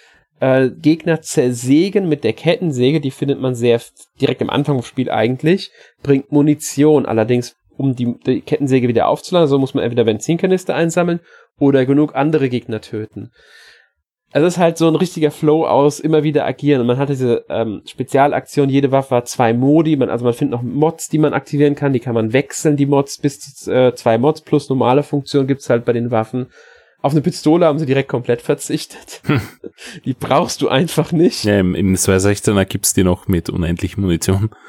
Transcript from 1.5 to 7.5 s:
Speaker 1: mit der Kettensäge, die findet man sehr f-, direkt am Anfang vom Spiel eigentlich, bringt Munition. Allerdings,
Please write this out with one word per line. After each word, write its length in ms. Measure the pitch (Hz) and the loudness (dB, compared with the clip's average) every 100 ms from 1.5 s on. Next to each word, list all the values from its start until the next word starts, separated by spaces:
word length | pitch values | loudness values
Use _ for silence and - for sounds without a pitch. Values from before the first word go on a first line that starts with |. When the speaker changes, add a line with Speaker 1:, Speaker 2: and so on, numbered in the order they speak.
| 120 123 143 196 202 185 | -2 2 2 2 0 -2
Speaker 1:
mit 160 | 147 | -2
der 80 | 151 | -2
Kettensäge, 680 | - 160 170 170 127 123 156 | -2 -2 0 -2 0 0 0
die 120 | 143 | -2
findet 280 | - 139 139 | -4 -4 -2
man 140 | 131 | -4
sehr 220 | 123 120 117 | 0 2 0
f-, 160 | - _ - - | -2 _ -20 -2
direkt 220 | 135 - | -2 0
am 80 | - | -2
Anfang 260 | - 147 139 | -2 0 -2
vom 80 | |
Spiel 260 | 120 - 127 | -4 -6 -2
eigentlich, 600 | 110 113 131 151 190 - _ - _ | 0 0 0 0 0 -2 _ -20 _
bringt 300 | - 139 - | 0 0 2
Munition. 720 | 147 147 147 - - 151 151 - | 2 2 2 -2 2 4 4 2
Allerdings, 500 | 110 110 123 120 | 0 2 0 -2